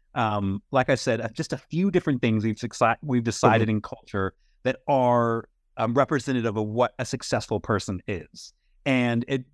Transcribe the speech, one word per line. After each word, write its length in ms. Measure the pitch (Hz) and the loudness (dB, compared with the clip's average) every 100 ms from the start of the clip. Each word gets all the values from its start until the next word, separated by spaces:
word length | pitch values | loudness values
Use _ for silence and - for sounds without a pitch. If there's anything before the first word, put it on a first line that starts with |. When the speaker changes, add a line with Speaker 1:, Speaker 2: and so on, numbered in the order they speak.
| _ | _
Speaker 1:
um, 480 | - 110 104 98 98 - | -2 0 0 0 -2 0
like 160 | 131 127 | 0 2
I 40 | |
said, 260 | 131 - 113 | 0 0 -2
uh, 80 | 117 | -2
just 240 | - 156 | -6 -6
a 60 | 135 | -8
few 320 | - 156 196 | -4 0 0
different 300 | - - 127 | 0 -2 0
things 240 | 120 110 | 2 2
we've 120 | 110 107 | 0 -4
succe-, 400 | 120 - 117 117 | -8 0 2 2
we've 220 | 147 123 | -2 0
decided 440 | 117 - 117 113 110 | 0 2 4 4 2
Speaker 2:
Mm-hmm. 80 | 107 | 0
Speaker 1:
in 60 | |
culture 520 | - - - 101 95 - _ _ | -4 -12 -8 -4 -4 -6 _ _
that 120 | 127 131 - | -4 -4 0
are, 600 | 135 123 120 117 113 - _ _ - | 2 4 4 2 0 -6 _ _ -4
um, 180 | 117 | 0
representative 600 | 120 131 147 143 127 113 104 | 2 2 0 0 0 0 -2
of 100 | 107 | -2
what 280 | 110 120 - | 0 0 0
a 60 | |
successful 560 | 123 - - 117 - 104 | -6 -6 -2 -4 -2 -4
person 400 | - 104 - 95 - | 0 -2 -2 -6 -6
is. 440 | 92 - - - _ _ _ 143 | -8 -10 -20 -20 _ _ _ -2
And 380 | 131 123 117 123 | 0 2 0 -2
it, 160 | 135 127 | -6 -6